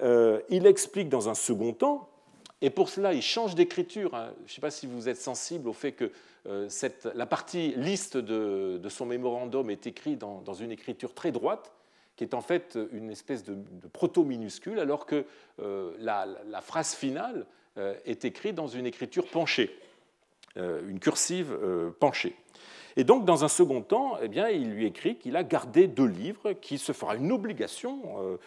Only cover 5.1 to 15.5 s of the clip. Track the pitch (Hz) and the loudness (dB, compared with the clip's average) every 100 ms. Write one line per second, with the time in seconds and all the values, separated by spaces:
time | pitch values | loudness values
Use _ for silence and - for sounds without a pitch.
5.1 | 123 - 120 - 165 120 107 143 - 113 | -4 -6 -6 -6 -6 -6 -4 -6 -2 -4
6.1 | - - _ - 101 101 - 131 - 117 | -4 -18 _ -8 -6 -6 -4 -6 -4 -8
7.1 | 113 120 156 - 175 156 127 147 196 - | -6 -2 -4 -4 -4 -2 0 0 -2 -2
8.1 | 131 110 113 104 98 95 90 95 - 123 | -4 -2 0 0 -2 -2 -4 -8 -8 -6
9.1 | 123 123 120 123 131 117 101 120 - 151 | -2 -2 -4 -2 -2 -2 -4 -8 -8 -6
10.1 | 135 107 98 98 92 117 110 - - 127 | -6 -8 -10 -10 -10 -10 -10 -10 -8 -10
11.1 | - 175 120 - 214 - - _ _ _ | -6 -4 -2 -2 -4 -8 -20 _ _ _
12.1 | - 110 123 113 175 175 117 107 110 110 | -10 -6 -6 -2 -2 -2 -6 -6 -8 -10
13.1 | 104 - 127 101 98 101 90 - - 170 | -10 -8 -8 -6 -10 -12 -16 -18 -2 2
14.1 | 180 147 120 107 - 175 220 147 147 - | 2 2 0 -6 -10 -6 -2 0 -2 -2
15.1 | 151 131 - - | -4 -4 -12 -20